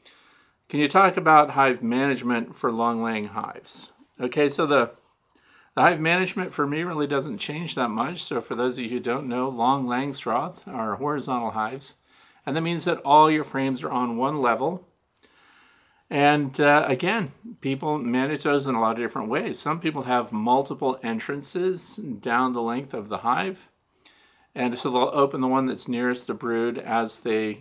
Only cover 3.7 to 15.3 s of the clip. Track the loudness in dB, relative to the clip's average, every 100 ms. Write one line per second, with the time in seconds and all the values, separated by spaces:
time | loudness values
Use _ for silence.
3.7 | -16 -16 _ _ -8 -4 2 2 2 2
4.7 | 4 2 -4 _ _ _ _ _ _ _
5.7 | 4 4 4 2 2 0 -4 -6 -2 -2
6.7 | 0 -2 -2 0 0 -2 -6 -6 -6 -6
7.7 | -2 -2 -2 -4 -4 -4 -6 -4 -2 -2
8.7 | -2 -4 -4 -2 -4 -2 -2 -2 0 0
9.7 | 2 0 -2 -4 -6 -2 -2 -2 -10 -14
10.7 | -8 -6 -4 -4 -4 -4 -4 -4 -4 -4
11.7 | -6 -12 -14 _ _ _ _ -4 -2 -2
12.7 | -2 -2 -2 6 8 8 4 0 -2 -2
13.7 | -2 -4 -2 -2 0 -2 0 2 2 0
14.7 | -4 -12 _ _ _ _